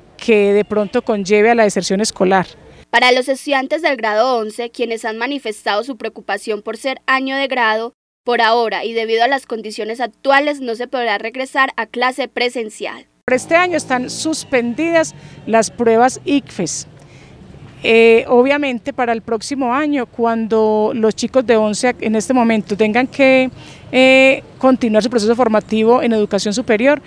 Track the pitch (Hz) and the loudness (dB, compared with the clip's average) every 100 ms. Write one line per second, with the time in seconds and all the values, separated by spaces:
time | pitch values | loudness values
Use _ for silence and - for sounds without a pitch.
0 | _ - - 214 202 202 202 214 202 247 | _ -8 0 2 4 2 0 -2 -2 -2
1 | - 208 185 208 220 240 208 196 175 190 | -2 -4 0 2 4 4 2 0 -2 -2
2 | 220 - 185 190 160 - - - - 233 | -2 0 2 2 0 -8 -20 -20 -4 2
3 | 247 254 254 269 - 269 269 302 320 254 | 4 2 0 -4 -2 -4 -2 -2 -2 -2
4 | 220 214 254 240 220 214 233 - 233 220 | -2 0 0 0 -4 -8 -10 -6 -6 -4
5 | 233 220 247 285 220 208 226 208 247 226 | -6 -6 -6 -6 -8 -8 -4 -4 -4 -8
6 | 220 220 - 202 - 208 220 220 269 262 | -12 -12 -8 -8 -6 -8 -8 -8 -8 -6
7 | - 262 262 269 269 254 226 220 233 - | -2 -2 -2 -4 -4 0 0 0 -4 -12
8 | _ _ - 240 226 240 226 185 202 226 | _ _ -4 0 2 2 0 -4 -4 -4
9 | 226 226 240 277 - 226 214 214 214 233 | -2 0 2 0 -4 -10 -10 -10 -8 -6
10 | 233 - 269 277 294 285 247 214 247 262 | -8 -4 0 2 2 -4 -6 -8 -6 -4
11 | 233 202 220 254 262 285 269 - 220 240 | -2 -4 -6 -10 -4 -2 -2 -2 -8 -2
12 | 254 262 247 240 247 247 214 - 185 233 | -2 -2 -6 -4 -4 -4 -10 -10 -12 -12
13 | - _ - 254 - 330 359 320 - 254 | -20 _ -2 -2 0 0 2 -2 -2 -4
14 | 254 - 320 320 - 254 240 233 330 330 | -4 -6 -6 -6 -4 -2 -2 -2 0 0
15 | 311 - - - - 220 208 - 233 226 | 0 -6 -20 -14 -2 0 0 0 2 4
16 | 247 - - 285 - - 165 - - - | 2 0 -2 -2 -2 -6 -8 -8 -14 -20
17 | - - - - - - - - - 226 | -20 -20 -20 -20 -20 -20 -20 -6 2 6
18 | 226 226 - 247 262 285 285 240 - 269 | 6 4 4 2 4 0 -2 -4 -6 -4
19 | 240 226 - 226 - 277 247 262 302 285 | -2 -4 -4 -6 -6 -4 -2 -2 -2 -2
20 | 233 - 233 226 220 220 214 214 214 226 | -4 -2 -2 -2 0 0 2 2 0 0
21 | 214 202 233 262 226 226 214 202 247 240 | -2 0 -2 0 2 2 2 0 -2 -2
22 | 226 220 - 254 226 220 - 202 214 240 | -2 -2 0 0 2 0 -2 0 0 0
23 | 254 - 262 262 254 - - - - 247 | -2 2 4 4 2 -6 -18 -20 -4 2
24 | 262 262 262 269 - - 262 262 240 214 | 4 6 4 2 -4 0 2 2 2 2
25 | 214 233 208 233 240 214 - 220 220 247 | 2 0 0 2 2 0 0 0 4 4
26 | 240 220 208 196 208 208 247 214 262 294 | 2 0 0 -2 -2 -4 0 2 2 0